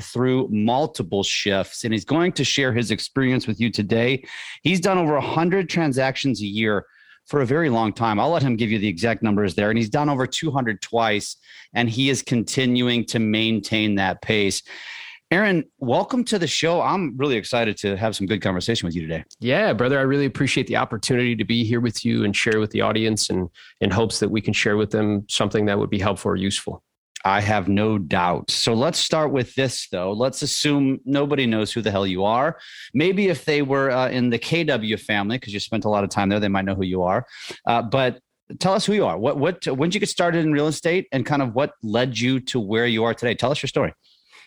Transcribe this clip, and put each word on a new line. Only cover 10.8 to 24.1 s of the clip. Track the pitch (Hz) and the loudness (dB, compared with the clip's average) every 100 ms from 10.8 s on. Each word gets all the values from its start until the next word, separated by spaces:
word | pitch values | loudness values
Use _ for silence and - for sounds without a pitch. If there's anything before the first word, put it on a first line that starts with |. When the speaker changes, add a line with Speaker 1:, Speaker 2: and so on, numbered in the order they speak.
Speaker 1:
twice, | - 117 113 104 - - - - - | -4 0 2 0 -4 -12 -18 -20 -8
and | - 120 | -2 0
he | 113 135 | 2 0
is | 135 | 0
continuing | - 123 104 - 127 123 123 120 107 | 0 -2 0 0 2 2 2 0 0
to | 117 | 0
maintain | 110 107 110 113 - 110 107 101 | 0 2 2 0 0 0 2 2
that | 95 90 | 0 -2
pace. | - 110 101 - - - - - - - _ | 0 0 0 -2 -8 -16 -16 -16 -16 -20 _
Aaron, | 180 214 175 - _ | 2 2 2 -2 _
welcome | 127 143 208 254 | 0 0 0 -2
to | 233 208 | 0 -2
the | 160 | -2
show. | - 160 170 | 0 0 2
I'm | 127 175 165 117 | 2 2 0 -2
really | 143 117 | 0 0
excited | 95 120 113 101 | 0 0 0 0
to | 101 98 | -2 0
have | 110 | -2
some | 104 95 | -2 -2
good | 104 | 0
conversation | 104 90 85 113 87 | 0 0 0 -2 -2
with | |
you | 82 | -4
today. | 80 80 - - | -4 -6 -8 -6
Speaker 2:
Yeah, | 120 147 208 | 0 2 2
brother, | 113 123 139 | 2 2 2
I | |
really | 135 139 | 2 2
appreciate | 139 - 135 - 123 | 0 0 0 0 0
the | 113 | 0
opportunity | 127 113 - 123 123 | 0 -2 0 2 2
to | 117 | 0
be | 104 117 | 0 0
here | 113 120 | 2 2
with | 120 - | 0 0
you | 117 117 | 0 0
and | 104 | 2
share | 98 - 110 | 0 2 2
with | 107 | 2
the | 107 | 2
audience, | 104 110 110 107 - | 2 2 2 0 0
and | 92 90 - - - | -2 -4 -8 -20 -2
in | 98 | 0
hopes | 92 113 | 2 0